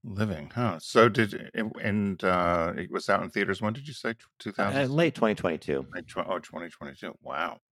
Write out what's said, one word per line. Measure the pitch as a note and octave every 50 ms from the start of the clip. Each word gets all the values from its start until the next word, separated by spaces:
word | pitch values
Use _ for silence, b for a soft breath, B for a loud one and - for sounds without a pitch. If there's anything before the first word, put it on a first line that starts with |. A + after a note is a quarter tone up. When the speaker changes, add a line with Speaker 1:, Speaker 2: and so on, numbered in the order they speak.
| -
Speaker 1:
Living, | - G2 G2 G#2+ G#2+ F#2 D2+ D2+ - -
huh? | A#2 B2 A2 F2 D#2+
So | - - - A#2+ A2+ A#2+
did, | G2+ A2+ A2+ G2+ - - - - -
and, | - A2 A2 -
and, | - - G#2+ G2+ G#2+ G2+ G2+ F#2+ F2 -
uh, | F#2+ F2+ F2+ F2 F2 F2 F2 E2 E2+ -
it | - F2 -
was | - - -
out | - G2 F#2+
in | F2+ F#2+
theaters. | - G#2+ G2+ F#2+ G2 -
When | A2 G#2+ A2
did | C3+ C#3
you | D3+ B2+
say? | - - A2+ A2+
Tw-, | _ -
Speaker 2:
Uh, | _ _ _
Speaker 1:
two | - G#2+
thousand? | G2 - G#2 G2+ - C#3 C#3+ B2+ C#3
Speaker 2:
late | D#3 E3+ D#3+ -
twenty | - - A3 G#2
twenty-two. | - - F2+ D#2+ D2 - - D2 C2+ C2+ - -
Speaker 1:
Late | F2 E2+
tw-, | - - F#2 F2
oh, | - F#2+ F2
twenty | D#2 - - - E2+ E2
twenty-two. | - _ D2+ C#2+ C2+ - - E2+ - _
Wow. | _ B1+ C2 C#2 E2+ F2 - - _ _